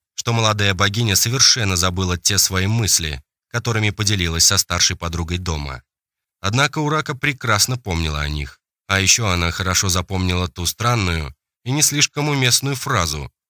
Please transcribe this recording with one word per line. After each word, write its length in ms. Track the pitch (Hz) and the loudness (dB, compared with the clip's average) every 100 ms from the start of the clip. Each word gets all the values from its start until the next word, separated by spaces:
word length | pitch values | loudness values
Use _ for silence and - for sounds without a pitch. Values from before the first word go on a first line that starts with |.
| _ | _
что 200 | - - | -8 -2
молодая 400 | 117 110 104 101 | 2 2 2 2
богиня 420 | 95 101 104 117 92 | 2 0 2 2 2
совершенно 600 | 117 127 - 131 101 90 | 2 2 2 4 0 0
забыла 420 | 92 90 92 87 | 0 0 -2 0
те 180 | - 98 | 0 0
свои 300 | - 95 95 | 0 0 0
мысли, 560 | 117 104 - 80 69 - _ _ | 0 2 0 -2 -8 -12 _ _
которыми 420 | 117 123 110 107 | -6 -2 0 0
поделилась 540 | - 101 101 85 82 | 0 0 0 0 2
со 140 | - 98 | 2 2
старшей 380 | - 87 - 87 | 0 0 0 -2
подругой 420 | 85 85 82 90 | -4 -4 -4 -4
дома. 440 | 90 78 69 65 - _ _ _ _ _ | -4 -4 -6 -10 -16 _ _ _ _ _
Однако 380 | 95 117 147 156 | -2 0 0 0
Урака 360 | 147 151 147 | 0 0 -2
прекрасно 640 | 131 143 135 120 104 - 127 | -4 -4 -2 0 2 2 -2
помнила 420 | 101 82 78 73 | -2 -2 -2 -2
о 80 | 73 | -4
них. 320 | 73 71 - _ _ - | -4 -6 -12 _ _ -2
А 140 | 95 | 0
ещё 280 | 95 - 110 | 2 2 2
она 220 | 87 85 | 2 0
хорошо 380 | - 92 90 98 | 0 0 0 0
запомнила 580 | 90 87 95 92 90 90 | 0 -2 -2 0 0 -2
ту 200 | - 85 | -4 -6
странную 680 | - 120 120 92 82 71 - _ _ | -2 0 2 0 -2 -4 -10 _ _
и 60 | 120 | -4
не 100 | 143 | 0
слишком 480 | 143 147 143 151 151 | 2 2 0 0 -2
уместную 480 | 143 127 - 139 135 | 0 2 2 0 -4
фразу, 560 | - 117 82 73 65 - | -2 0 0 -4 -10 -14